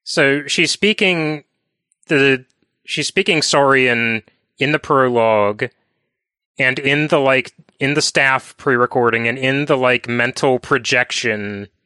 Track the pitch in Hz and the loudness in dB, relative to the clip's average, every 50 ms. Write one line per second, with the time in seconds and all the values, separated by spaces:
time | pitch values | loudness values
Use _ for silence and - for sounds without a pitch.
0 | _ - - 170 147 139 139 143 143 - - - 170 147 - - - 208 214 - | _ -6 -2 0 2 2 2 0 -2 -4 -2 0 0 -2 0 0 0 0 0 0
1 | 214 185 180 165 156 151 156 147 - _ _ _ _ _ _ _ _ _ _ _ | 0 0 0 0 -2 -4 -4 -6 -10 _ _ _ _ _ _ _ _ _ _ _
2 | _ - 165 139 135 135 135 127 127 _ _ _ _ _ _ _ _ - - 156 | _ -2 2 2 4 4 2 0 -2 _ _ _ _ _ _ _ _ -8 -6 -6
3 | 139 - - - 196 - 180 156 135 - - 147 143 135 135 131 127 127 120 117 | -6 -4 -4 -2 0 0 0 0 0 0 2 2 4 4 4 4 2 2 2 0
4 | 117 113 113 110 - _ _ _ _ _ _ - 139 139 151 147 - - 151 135 | 0 -2 -2 -4 -6 _ _ _ _ _ _ -4 -2 -2 -2 -2 -2 0 2 2
5 | 131 127 120 117 113 113 110 107 104 101 104 107 127 120 - _ _ _ _ _ | 2 2 2 2 2 2 4 2 2 0 -2 -4 -8 -10 -10 _ _ _ _ _
6 | _ _ _ _ _ _ _ _ _ _ _ - 135 131 131 143 139 135 143 147 | _ _ _ _ _ _ _ _ _ _ _ -2 0 0 0 0 -2 0 0 0
7 | 151 151 170 151 135 135 135 131 120 - - _ _ _ _ _ 139 135 147 151 | 0 0 2 2 2 2 2 0 0 -4 -12 _ _ _ _ _ -4 -2 0 0
8 | - - - 160 139 135 131 131 - - - - - 143 131 120 123 120 - 131 | -2 0 0 0 2 2 2 0 -4 -8 -18 -6 -2 0 0 2 0 0 0 0
9 | 120 117 113 113 117 117 120 135 131 131 135 139 147 143 143 131 127 127 123 120 | 0 0 0 0 -2 -4 -4 -2 -2 -2 -2 0 0 0 0 2 2 2 0 0
10 | - 117 120 120 120 123 123 - - 139 127 123 - - 139 131 104 - 131 123 | -2 -4 -2 -2 -2 -2 -2 0 0 0 0 0 0 -2 -2 -2 0 0 0 0
11 | 123 - - - - 120 110 104 101 101 104 101 101 - _ _ _ | 0 -2 -4 -4 -4 -4 -4 -4 -6 -8 -10 -10 -12 -14 _ _ _